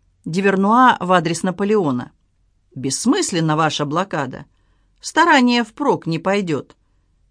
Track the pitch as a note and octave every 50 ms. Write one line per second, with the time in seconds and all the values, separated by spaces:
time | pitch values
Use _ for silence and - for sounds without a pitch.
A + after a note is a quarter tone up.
0 | _ _ _ _ _ - D#3+ F#3+ G3 G3+ F#3+ F#3+ G3 G3+ A3 B3 B3+ B3 - -
1 | - F3+ F#3 F3+ D#3+ E3+ E3+ E3 - F#3 F3 - G3+ G3+ A3 G#3+ F3+ C#3+ B2+ B2
2 | A#2 - _ _ _ _ _ _ _ _ _ _ _ _ _ C3+ C3 C3+ - -
3 | - A3+ E4 G4 D#4+ - G3+ E3 D#3+ D#3 D3+ D#3 D#3+ D3+ D#3 - D3+ C#3+ D3 E3+
4 | F#3+ F#3+ - D#3+ C#3 B2 - - - _ _ _ _ _ _ _ _ _ _ _
5 | - - - D#4+ D#4+ F4 D#4 C#4 B3 B3 A#3+ A#3+ A#3+ A3+ _ - D4 C4+ F#3 D#3
6 | - D#3+ E3 D#3 E3 F#3 G3 G3+ G3+ E3+ D3+ B2 - _ - _ _ _ _ _
7 | _ _ _ _ _ _